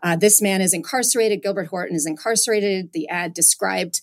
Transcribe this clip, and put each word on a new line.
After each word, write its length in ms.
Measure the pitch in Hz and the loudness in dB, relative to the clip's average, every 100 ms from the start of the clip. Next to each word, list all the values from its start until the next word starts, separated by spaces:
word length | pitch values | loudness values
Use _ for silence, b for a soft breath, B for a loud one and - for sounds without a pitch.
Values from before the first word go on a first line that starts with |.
uh, 100 | 175 | -2
"This 260 | 165 208 - | 4 6 6
man 200 | 202 190 | 4 2
is 120 | 185 | 0
incarcerated, 720 | 180 160 262 247 247 220 202 | -2 -2 -2 0 2 2 0
Gilbert 240 | 202 196 160 | -2 -4 -6
Horton 300 | 190 180 165 | -6 -4 -4
is 100 | 151 | -4
incarcerated." 880 | 156 226 226 - 214 202 190 175 | -4 -2 0 2 2 2 -2 -4
The 160 | 165 151 | -8 -6
ad 260 | 175 175 | -6 -6
described 640 | 170 170 - 190 190 175 - | 0 0 2 -2 -2 -4 -8